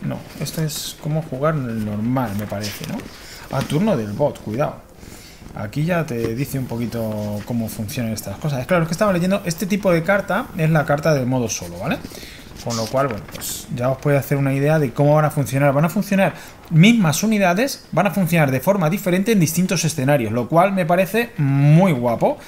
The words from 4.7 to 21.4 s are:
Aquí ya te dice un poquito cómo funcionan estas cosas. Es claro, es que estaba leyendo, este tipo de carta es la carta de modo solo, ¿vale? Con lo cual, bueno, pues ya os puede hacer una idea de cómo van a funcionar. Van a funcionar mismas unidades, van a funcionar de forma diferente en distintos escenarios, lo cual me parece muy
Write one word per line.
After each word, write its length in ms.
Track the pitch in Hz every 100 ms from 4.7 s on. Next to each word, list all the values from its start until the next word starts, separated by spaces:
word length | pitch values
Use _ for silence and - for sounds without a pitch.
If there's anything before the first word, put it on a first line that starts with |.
| - - - - - - - -
Aquí 300 | - 104 143
ya 200 | 156 175
te 300 | 156 120 117
dice 240 | 113 139 139
un 80 | 123
poquito 720 | 117 120 117 110 107 104 104
cómo 240 | 101 120 110
funcionan 440 | - 107 - 113
estas 260 | 110 - 98
cosas. 220 | 156 135
Es 60 | 127
claro, 160 | 180
es 60 | 160
que 60 |
estaba 180 | 170 214
leyendo, 280 | 180 185 202
este 220 | 180 165 190
tipo 260 | 202 202
de 100 | 170
carta 440 | 165 202 196 185 262 185
es 100 | 156
la 160 | 160
carta 300 | 139 143 160
de 100 | 147
modo 240 | 123 127 113
solo, 300 | - 87 85
¿vale? 200 | 113 254 - - - - - -
Con 120 | 120 117
lo 100 | 110
cual, 200 | 131 139
bueno, 160 | 104 -
pues 360 | - - - - 120
ya 140 | 123
os 80 | 131
puede 200 | 151 143
hacer 180 | - 143
una 160 | 139
idea 280 | 135 143 156
de 120 | 139
cómo 220 | - 143
van 100 | 151
a 60 | 151
funcionar. 420 | 151 123 135 143
Van 120 | 135
a 40 | 165
funcionar 460 | 214 190 196 185 - - - -
mismas 520 | 160 196 233 170 -
unidades, 640 | 214 214 190 180 269 - -
van 160 | - 190
a 20 |
funcionar 400 | 170 165 170 143
de 80 | 131
forma 320 | 185 202 156
diferente 400 | 196 - 175 196
en 80 | 220
distintos 460 | 156 - 185 180
escenarios, 480 | 160 - 131 147 110
lo 160 | 117 117
cual 240 | 160 190
me 120 | 196
parece 460 | 165 175 185 220 233
muy 560 | -